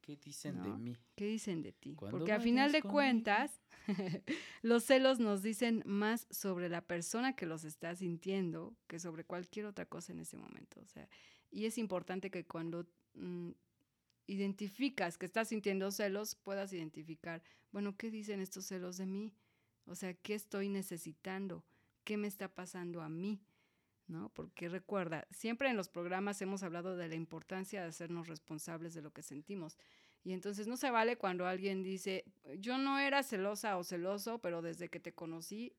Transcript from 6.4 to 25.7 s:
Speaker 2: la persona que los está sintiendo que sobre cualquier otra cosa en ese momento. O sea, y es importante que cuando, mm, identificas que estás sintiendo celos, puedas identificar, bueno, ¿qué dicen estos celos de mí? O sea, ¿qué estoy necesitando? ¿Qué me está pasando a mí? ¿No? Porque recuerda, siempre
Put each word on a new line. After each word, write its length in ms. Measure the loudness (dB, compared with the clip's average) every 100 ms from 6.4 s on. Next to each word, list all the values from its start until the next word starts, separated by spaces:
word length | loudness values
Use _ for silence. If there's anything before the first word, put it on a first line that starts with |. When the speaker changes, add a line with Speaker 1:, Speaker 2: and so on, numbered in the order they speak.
| 0 0 0
Speaker 2:
la 180 | -2 -2
persona 480 | -4 0 0 0
que 100 | 0 -2
los 180 | -4
está 300 | -6 -6 -6 -2
sintiendo 800 | -2 -2 0 2 2 -2 -6 -12 _
que 140 | -8
sobre 240 | -8 -8
cualquier 420 | -6 -6 -6 -6 -8
otra 180 | -8 -8
cosa 260 | -8 -10
en 80 | -10
ese 160 | -10 -12
momento. 440 | -14 -16 -18 -20
O 60 | -18
sea, 220 | -18 -18 -20 -20 -20 _
y 160 | -4 -2
es 100 | 0
importante 540 | 0 -2 -2 -4 -4
que 160 | -6 -6
cuando, 400 | -6 -4 -4 -6 _ _
mm, 360 | -10 -6 -6 -6 -10 _ _ _ _ _ _ -6
identificas 920 | 0 0 0 -6 0 0 4 4 4
que 80 | 0
estás 220 | 2 4
sintiendo 420 | 4 4 4 4
celos, 440 | 4 2 2 0
puedas 380 | -6 -4 -2 -2
identificar, 680 | -4 -6 -8 -10 -8 -6 -8 -10 -20 _
bueno, 240 | -2 -2 -2
¿qué 140 | -4
dicen 300 | -4 -4 -2
estos 260 | -2 -4 -6
celos 300 | -4 -4 -4
de 80 | -2
mí? 280 | -2 -4 -10 _ _ _ _ -14
O 80 |
sea, 180 | -8 -6
¿qué 200 | -6 -4
estoy 340 | -6 -4 -2 0
necesitando? 960 | 0 -2 -6 -8 -10 -6 -4 -4 -6 -12 _ _ _
¿Qué 120 | -4 -2
me 100 | -2
está 260 | -4 -8
pasando 460 | -8 -10 -6 -6 -6
a 60 | -6
mí? 340 | -4 -2 -4 _ _ _ _ _ _ -10
¿No? 240 | -8 -8
Porque 380 | -10 -12 -8 -6
recuerda, 580 | -6 -2 -2 0 -2 -6
siempre 380 | -6 -4 2 2